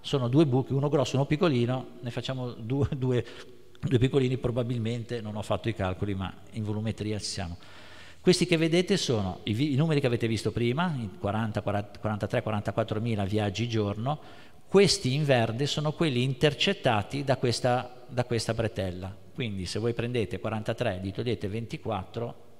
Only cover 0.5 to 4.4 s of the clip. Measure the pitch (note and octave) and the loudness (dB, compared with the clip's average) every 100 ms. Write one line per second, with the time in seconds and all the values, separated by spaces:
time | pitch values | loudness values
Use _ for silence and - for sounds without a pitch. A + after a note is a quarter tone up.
0.5 | B2+ B2 C3+ D3 D3 B2+ C3 C#3 D3+ F3+ | 4 2 0 2 2 2 2 2 2 4
1.5 | B2 A#2 C3 - - B2 B2 A#2+ C3 B2 | 4 2 -2 -6 -10 -8 -6 -6 -6 -6
2.5 | - A2+ C3+ C3+ C#3+ B2+ B2 - - - | -8 -4 0 0 0 2 2 0 -12 -16
3.5 | - - - - B2+ C3 C#3+ B2+ B2+ | -18 -20 -8 2 4 4 4 2 0